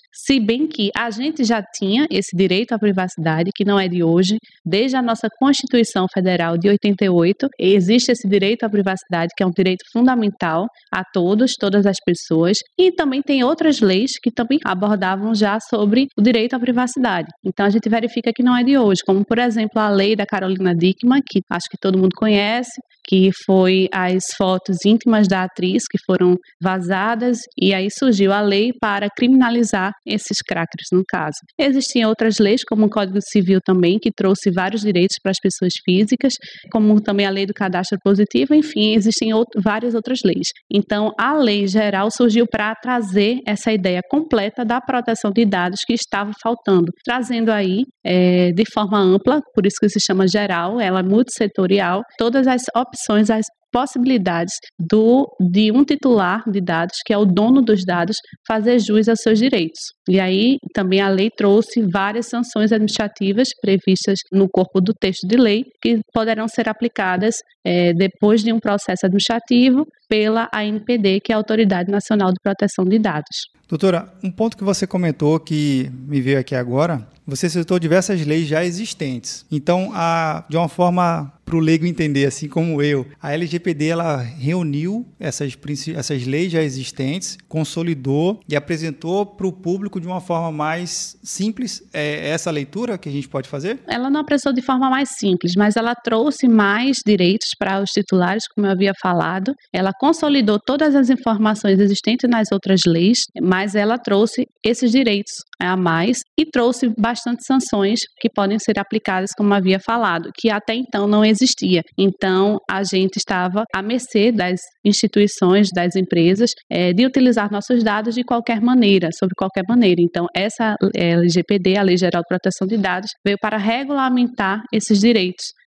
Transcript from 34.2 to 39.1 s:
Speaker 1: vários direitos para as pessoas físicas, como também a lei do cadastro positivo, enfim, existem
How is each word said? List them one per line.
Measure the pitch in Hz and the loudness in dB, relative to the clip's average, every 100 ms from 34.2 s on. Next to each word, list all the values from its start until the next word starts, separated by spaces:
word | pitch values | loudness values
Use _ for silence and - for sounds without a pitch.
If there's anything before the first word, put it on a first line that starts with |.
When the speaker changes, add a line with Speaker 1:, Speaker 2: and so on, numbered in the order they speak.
| 196 202 202 | 0 0 0
Speaker 1:
vários | 180 185 220 | -2 -2 -2
direitos | 208 175 190 - | 0 2 0 0
para | 190 | -4
as | 190 | -2
pessoas | 190 - 180 - | -2 -2 -4 -2
físicas, | - 185 214 254 - - - - - | 0 2 2 2 0 -2 -12 -20 -4
como | 226 214 208 | 2 4 4
também | 214 202 | 2 0
a | 196 | 0
lei | 190 196 | -2 -4
do | |
cadastro | - 196 180 185 196 | -2 -2 -2 -4 -2
positivo, | 196 196 208 233 277 | 2 2 2 0 2
enfim, | 302 302 208 214 | 2 2 0 2
existem | 220 214 | 2 2